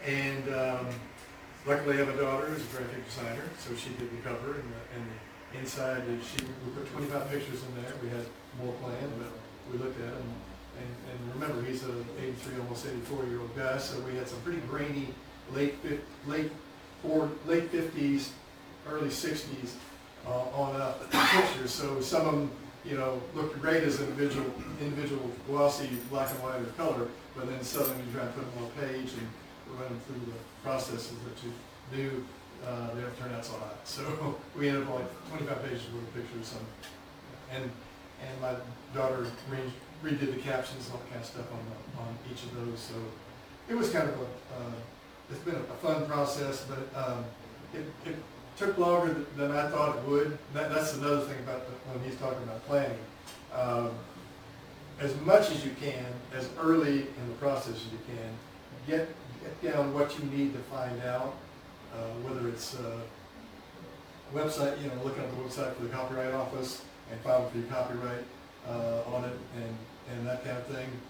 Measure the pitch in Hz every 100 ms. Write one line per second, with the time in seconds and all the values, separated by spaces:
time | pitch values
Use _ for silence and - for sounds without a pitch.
0 | 139 139 139 135 135 131 131 127 123 117
1 | - - - - - - 139 143 143 139
2 | 139 135 135 135 151 - 117 127 120 123
3 | 117 123 117 120 160 - 123 117 131 117
4 | 120 117 127 117 131 143 123 113 117 120
5 | 113 110 - - - 135 131 139 131 131
6 | 120 120 117 - 127 127 123 143 131 143
7 | 143 143 139 143 135 123 127 120 120 -
8 | 117 120 117 - - 123 123 120 117 127
9 | 139 117 117 - - - - 123 131 120
10 | 120 123 120 117 - - - 123 123 120
11 | - 123 120 135 156 123 127 127 131 120
12 | 117 - 131 123 - 127 120 117 - 123
13 | 117 139 123 120 117 131 131 131 - 127
14 | 127 127 123 120 175 165 123 147 143 139
15 | 127 - - - - 135 143 - 156 147
16 | - - 143 156 151 - - - - -
17 | - 156 147 151 151 170 170 170 160 151
18 | 139 139 131 - - - - - 151 151
19 | 143 - 156 151 131 127 120 - - -
20 | - - 127 123 127 139 139 139 131 -
21 | 131 139 139 190 - 131 127 - 143 135
22 | 127 160 156 147 143 - - - - 139
23 | 131 127 123 151 151 139 156 160 147 135
24 | 135 143 143 135 135 - - - 143 143
25 | 143 139 123 120 - 143 143 139 131 123
26 | 120 135 131 127 127 131 117 - 165 123
27 | 120 - - 131 127 131 120 143 135 131
28 | 120 131 120 135 123 120 117 147 139 131
29 | 120 120 113 - - - - 127 127 117
30 | - 120 117 113 - - - 135 135 120
31 | - 117 117 - 120 117 - - 127 135
32 | 135 131 - - - - 123 120 117 120
33 | 123 123 123 117 - 117 113 - - 143
34 | 143 151 139 - - 143 143 139 135 127
35 | - - - 151 143 123 123 120 117 117
36 | 117 123 113 117 113 117 113 - - -
37 | - - - - - 127 127 117 - -
38 | - - 135 131 127 123 123 120 - 135
39 | 131 127 120 117 135 135 131 123 - -
40 | 156 135 135 123 139 131 - 131 117 120
41 | - 120 - 120 117 117 113 110 - 127
42 | 113 117 127 120 120 117 120 113 - 117
43 | 113 110 - - - - - 233 - 165
44 | 147 127 123 - - 127 120 113 113 -
45 | - - - - 175 160 - 104 - 147
46 | 139 143 139 143 139 135 131 135 131 139
47 | 127 120 117 - - - - 156 156 -
48 | 156 156 - - - - 196 180 175 175
49 | 165 151 143 143 143 147 147 147 151 123
50 | 135 143 151 143 - 143 156 156 156 139
51 | 143 147 139 131 123 127 123 123 127 127
52 | 127 123 131 127 117 113 - 143 127 113
53 | 107 - - - - 127 123 120 117 117
54 | - - - - - - - - - -
55 | 139 139 165 208 160 151 135 - 143 127
56 | 123 123 - 131 127 160 165 165 147 139
57 | 135 - 120 120 143 131 117 110 110 113
58 | 123 120 113 113 - - - 123 131 160
59 | 165 - - - - - 170 147 139 143
60 | 143 - 139 139 139 120 - 135 127 120
61 | 123 123 - - - - - - - 113
62 | 113 120 131 131 117 117 - 123 117 113
63 | 113 - - - - - - - - -
64 | - - - 143 156 139 143 147 143 127
65 | 135 - - 123 127 135 131 123 117 127
66 | 127 127 131 131 131 135 127 - - -
67 | - 113 127 127 123 120 117 127 120 120
68 | 120 120 123 - - - 127 117 117 117
69 | 120 123 123 123 - 120 113 113 - -
70 | - 120 120 127 127 123 127 131 131 117
71 | -